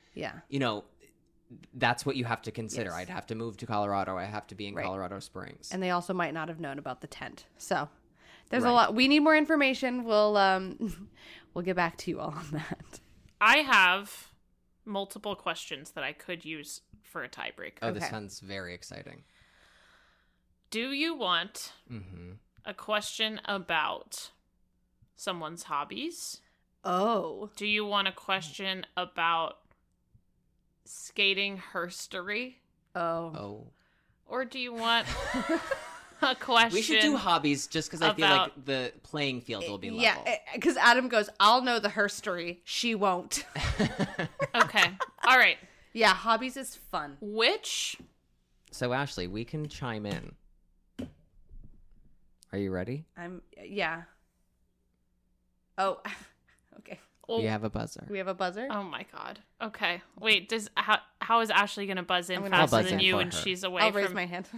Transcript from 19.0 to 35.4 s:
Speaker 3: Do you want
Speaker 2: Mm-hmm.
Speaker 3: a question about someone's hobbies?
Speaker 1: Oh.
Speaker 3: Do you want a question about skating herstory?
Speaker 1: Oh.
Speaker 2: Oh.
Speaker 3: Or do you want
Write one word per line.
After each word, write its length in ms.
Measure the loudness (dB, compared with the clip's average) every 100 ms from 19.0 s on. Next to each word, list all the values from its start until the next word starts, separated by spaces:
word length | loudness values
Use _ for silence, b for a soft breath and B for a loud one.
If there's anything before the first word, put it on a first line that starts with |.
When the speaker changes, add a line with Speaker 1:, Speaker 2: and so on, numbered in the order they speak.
| -16 -20 _ b b b b b b b b b b b _ _ _
Speaker 3:
Do 220 | -4 -4
you 220 | -2 -2
want 600 | -2 0 0 0 -10 -14 -16 _
Speaker 2:
Mm-hmm. 400 | -14 -14 -16 -16 -18 _ _
Speaker 3:
a 100 | -14
question 680 | -12 -2 -2 -2 -2 -4 -4
about 880 | -6 -6 -2 -2 0 -4 -10 -14 -14 _ _ _ _ _ _ _ _ _
someone's 460 | -8 -6 -8 -10
hobbies? 760 | -6 -4 -4 -6 -8 -8 -12 -14 _ _ _ _ -2
Speaker 1:
Oh. 640 | 0 2 0 -2 -8 -12 -6
Speaker 3:
Do 100 | -2
you 180 | -2 0
want 220 | -2 -2
a 60 |
question 720 | -4 -4 -4 -4 -8 -6 -6 -8 -6
about 600 | -6 -2 0 2 -2 -6 _ _ _ _ _ _ _ _ _ _ _ _ -20
skating 760 | -16 -12 -2 0 0 -2 -6 -10
herstory? 840 | -8 -8 -8 -10 -10 -6 -6 -8 -12 _ _ _ -4
Speaker 1:
Oh. 60 | -2 -2 -6 -8
Speaker 2:
Oh. 320 | -10 -12 -16 _ _ _ _ _ _
Speaker 3:
Or 200 | -6 -6
do 120 | -6
you 140 | -8
want 320 | -2 2 2 2 -4 -4 -4